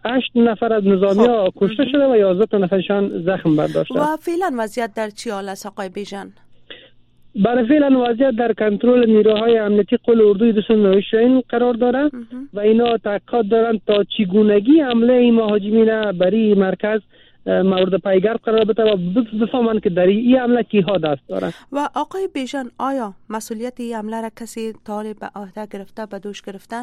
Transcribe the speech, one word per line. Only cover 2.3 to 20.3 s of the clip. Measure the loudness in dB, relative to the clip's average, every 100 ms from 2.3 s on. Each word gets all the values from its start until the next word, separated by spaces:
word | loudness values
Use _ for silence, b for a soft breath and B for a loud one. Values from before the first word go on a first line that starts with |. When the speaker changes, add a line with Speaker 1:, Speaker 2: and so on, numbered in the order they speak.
| 0 0
Speaker 1:
تن | 0
نفرشان | 0 -2 -2 -2 -2 -4 -4
زخم | -2 0 0
برداشته. | 0 -2 -4 -2
Speaker 2:
و | -2 -4
فعلاً | -6 -4 -4 -4
وضعیت | -6 -6 -8 -8
در | -10
چی | -10 -10
حال | -10 -10
است، | -12 -14
آقای | -12 -12
بیژن؟ | -10 -12 -14 -14 _ _ -20 _ B B _ _ _ -14 -2
Speaker 1:
بله، | 0 2 2
فعلاً | 2 4 2
وضعیت | 2 0 0
در | 0 -2
کنترل | 0 -2 0 2 4 4
نیروهای | 4 4 2 2 2
امنیتی | 2 0 2 0
قل | 2 4
اردوی | 4 4 2
دوصد | 2 2
و | 2
نه | 4 2
شاهین | 2 2 4 2 0
قرار | -2 0
داره | 0 0 0
Speaker 2:
مهم. | -2 -4 -16 -16 -12
Speaker 1:
و | -2
اینا | 2 2 2 -2
تحقیقات | -4 -6 _ -4 0
دارن | 0 0 -2 0
تا | -2
چگونگی | -2 -4 0 2 4 4 4 4
حمله | 4 2 4
این | 4 4 4
مهاجمین | 2 -2 0 2 2 2 -4
برای | 0 0 2 2
مرکز، | 2 2 -2 -4 -4 _ b b b -2
اه، | 0
مورد | 2 0 0 -2
پیگرد | 0 0 0 -2
قرار | -2 0 0
بده | 0
و | 0 0
بف-، | -2 -2 -4 -4
بفهمن | -2 0 -2 -2
که | -2
در | 0 2
این | 2 2